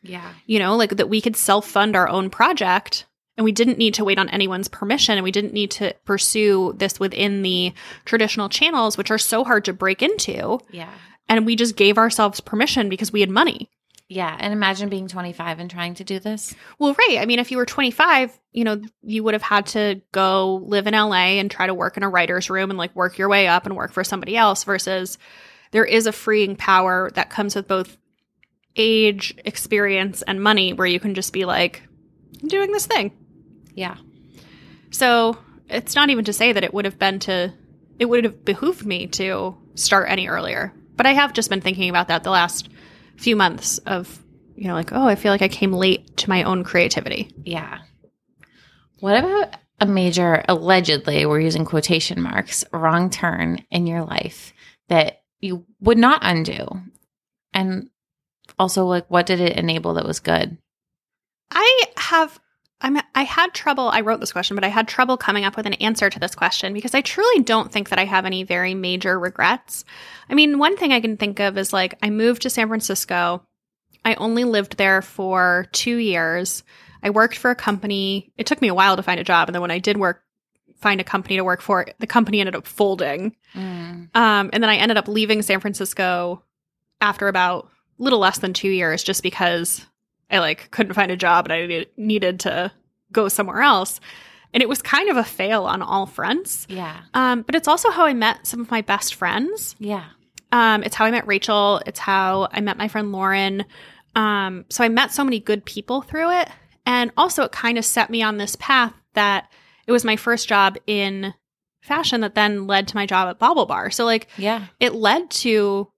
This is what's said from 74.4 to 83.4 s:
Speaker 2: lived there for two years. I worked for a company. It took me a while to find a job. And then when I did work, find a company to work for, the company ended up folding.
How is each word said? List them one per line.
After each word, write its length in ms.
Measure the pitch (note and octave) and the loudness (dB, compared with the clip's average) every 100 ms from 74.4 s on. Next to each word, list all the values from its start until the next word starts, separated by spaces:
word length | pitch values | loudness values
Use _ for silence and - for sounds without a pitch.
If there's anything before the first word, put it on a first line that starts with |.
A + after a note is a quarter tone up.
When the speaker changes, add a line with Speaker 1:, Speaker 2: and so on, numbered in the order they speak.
Speaker 2:
lived 340 | B3 A3 G3+ - | 2 0 -2 0
there 240 | G3 F#3+ | 4 4
for 640 | F#3 - F#3+ F#3 F3+ F3 F3+ | 0 -8 -2 2 4 2 0
two 240 | - - A#3+ | -4 -2 0
years. 680 | A3+ F3 E3 E3+ F#3 - _ - - - | 0 0 0 -2 -4 -8 _ -20 -20 -8
I 80 | G3+ | 0
worked 280 | G#3 A#3 - | 4 2 2
for 120 | B3 | -2
a 60 | B3 | 0
company. 760 | - G3+ G3+ G3 G3 G3 - - | -2 -4 -4 -2 -2 -4 -8 -8
It 80 | - | -4
took 160 | D4 | 0
me 60 | A#3 | 2
a 60 | |
while 220 | F3+ G3 F#3 | 4 4 4
to 80 | |
find 160 | F#3+ F3 | 0 -2
a 40 | |
job. 240 | F3 E3+ D#3+ | 2 2 2
And 80 | F3+ | -2
then 60 | |
when 100 | F3 | -4
I 80 | E3+ | -2
did 180 | F#3 G#3 | 0 0
work, 240 | G3 G#3 _ _ _ _ _ _ | 0 -2 _ _ _ _ _ _
find 240 | G#3 G3 | -2 -2
a 40 | F#3 | -2
company 320 | G3 F3+ F#3+ | -6 -2 -2
to 60 | |
work 180 | F#3 F3+ | 0 -2
for, 260 | - F#3+ - - | 0 0 0 -8
the 80 | A3 | 0
company 320 | A#3+ G#3+ G#3 | 0 2 0
ended 160 | F#3+ E3+ | -2 -4
up 120 | - | -10
folding. 680 | - G3+ F#3 D3 D3 G3 - | 0 0 2 -2 -4 -6 -8